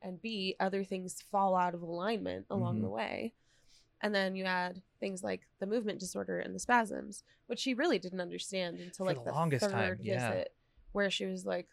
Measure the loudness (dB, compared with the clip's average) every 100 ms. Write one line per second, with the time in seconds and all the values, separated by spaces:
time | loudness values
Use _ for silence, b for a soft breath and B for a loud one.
0 | -10 -8 -4 -2 0 2 2 2 0 -4
1 | -4 -10 -2 4 6 6 4 0 -4 -2
2 | 0 0 0 -4 -2 0 2 2 0 0
3 | -2 -2 -6 b b b b b b _
4 | 0 2 2 0 0 0 0 -4 -14 _
5 | -4 -2 -2 -4 -6 _ -2 0 0 -2
6 | -4 -4 -2 -2 -4 -4 2 4 4 -2
7 | -8 -12 b b -8 -4 0 2 4 2
8 | 0 -4 -6 -6 -4 -2 -2 -4 -10 -4
9 | 0 0 0 2 4 4 2 2 0 0
10 | 0 0 2 0 -2 -8 _ -20 -6 0
11 | 2 2 -2 -4 -2 -2 -4